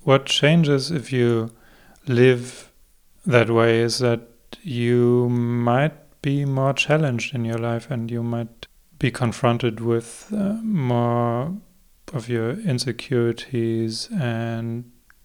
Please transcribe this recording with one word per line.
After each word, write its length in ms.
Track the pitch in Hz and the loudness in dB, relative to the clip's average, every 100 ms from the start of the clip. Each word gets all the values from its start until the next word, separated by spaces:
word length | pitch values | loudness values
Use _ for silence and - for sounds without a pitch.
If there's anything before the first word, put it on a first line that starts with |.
what 240 | - 135 - | 4 4 4
changes 640 | - 143 170 151 139 131 | 2 4 4 4 2 0
if 240 | 165 113 | -6 -4
you 380 | 131 120 113 113 - - - - - - | 0 2 2 -2 -10 -20 -20 -20 -14 -2
live 640 | 120 127 123 120 - - _ _ _ _ _ 196 | 6 6 4 -2 -16 -20 _ _ _ _ _ 2
that 240 | 120 110 | 4 4
way 300 | 113 117 113 | 4 4 4
is 180 | 117 113 | 0 0
that 220 | 123 117 - _ _ - | 0 -2 -6 _ _ -16
you 640 | 180 120 120 120 120 123 120 | -8 -2 0 4 4 4 2
might 920 | 120 120 120 120 123 156 - - _ | 0 0 0 0 2 0 -4 -18 _
be 220 | 143 143 139 | -4 -2 -2
more 280 | 135 135 | 0 0
challenged 640 | 139 - 151 151 117 - 131 | -2 0 0 2 -2 -4 -4
in 100 | 113 | -4
your 140 | 117 | -4
life, 320 | 117 117 - | -4 -4 -6
and 180 | 123 113 | -8 -6
you 140 | 117 | -6
might 420 | 117 117 113 - - _ _ _ | -4 -4 -6 -12 -20 _ _ _
be 140 | 127 | -4
confronted 680 | - 120 - 123 117 123 110 | 0 -2 0 0 2 -2 -2
with, 540 | 117 117 117 - - 214 | -2 -2 -2 -16 -8 -4
uh, 180 | 196 226 | -2 -2
more 880 | 226 190 127 120 120 120 120 117 151 202 - _ _ _ - | -2 -2 0 0 2 0 0 -2 -4 -8 -14 _ _ _ -10
of 160 | 135 117 | -10 -4
your 220 | 117 113 180 | -2 -2 -4
insecurities 1500 | 214 123 127 113 - 123 117 113 - 120 113 113 113 113 - | -4 -2 -4 -8 -2 0 0 -2 -6 -4 -2 -2 -4 -6 -6
and 800 | 214 120 113 117 113 117 117 120 _ _ _ | -4 -2 -2 -4 -6 -6 -8 -10 _ _ _